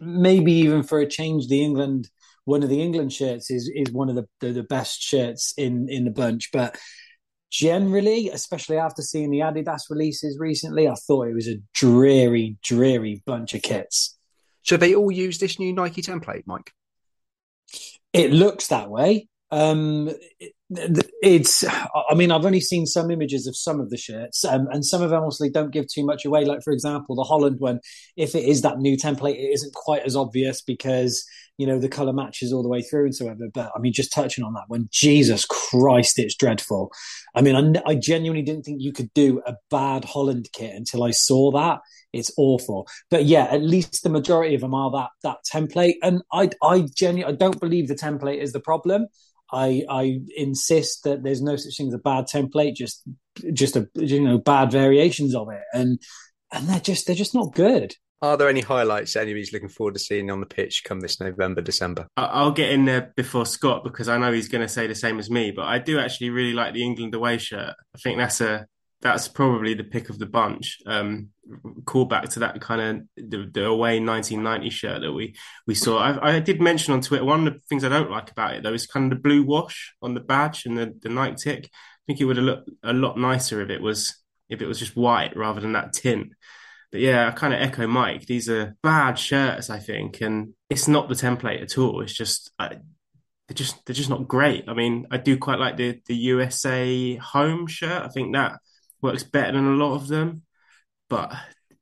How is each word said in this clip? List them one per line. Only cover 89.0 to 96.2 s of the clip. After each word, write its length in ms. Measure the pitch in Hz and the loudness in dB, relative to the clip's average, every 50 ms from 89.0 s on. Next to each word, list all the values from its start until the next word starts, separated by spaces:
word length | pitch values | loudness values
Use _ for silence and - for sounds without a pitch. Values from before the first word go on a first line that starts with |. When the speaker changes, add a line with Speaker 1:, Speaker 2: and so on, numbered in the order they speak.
| 139 127 123 - | 4 2 0 -2
Speaker 3:
shirts, 500 | - - 139 139 139 127 92 - - - | -4 -2 0 0 2 0 -2 -4 -6 -10
I 120 | 110 104 | -10 -10
think, 420 | 101 - 107 104 101 101 - - 110 | -10 -10 -8 -8 -8 -10 -8 -6 -4
and 320 | 110 110 107 107 107 - _ _ - | -4 -4 -4 -6 -8 -12 _ _ -6
it's 180 | 139 131 - 151 | -4 -2 2 2
not 220 | 147 147 - - | 2 2 2 0
the 40 | 123 | -4
template 460 | - 131 123 123 120 - 113 98 - | -2 -2 -2 -2 -2 -4 -6 -6 -6
at 160 | 101 104 - | -8 -6 -2
all. 240 | 131 131 113 104 - | 0 0 0 0 -2
It's 140 | 107 107 - | -8 -8 -8
just, 360 | - 113 - - - - - - - | -8 -6 -6 -6 -8 -8 -12 -10 -10
I, 100 | - - | -8 -8
they're 840 | - - - 160 _ _ _ _ _ _ _ _ _ _ _ - - | -10 -14 -20 -20 _ _ _ _ _ _ _ _ _ _ _ -12 -8
just, 300 | 135 135 - - - _ | -6 -6 -6 -8 -8 _
they're 80 | - 123 | -8 -6
just 160 | 135 143 131 | -4 -4 -2
not 200 | 131 - 131 - | -2 -4 -4 -2
great. 360 | 131 127 143 147 107 87 - | 2 2 4 4 2 0 -4
I 60 | - 117 | -6 -4
mean, 360 | 117 120 117 117 120 123 - | -2 -2 0 -2 -4 -4 -6
I 80 | 131 127 | -6 -2
do 180 | - 139 135 | 0 2 0
quite 220 | 127 - 139 127 117 | 2 0 -2 -2 0
like 180 | 131 120 - | 0 -2 -2
the, 240 | - 123 120 120 - _ | -2 -4 -4 -6 -6 _
the 100 | - 120 | -8 -6
U 240 | 117 | -2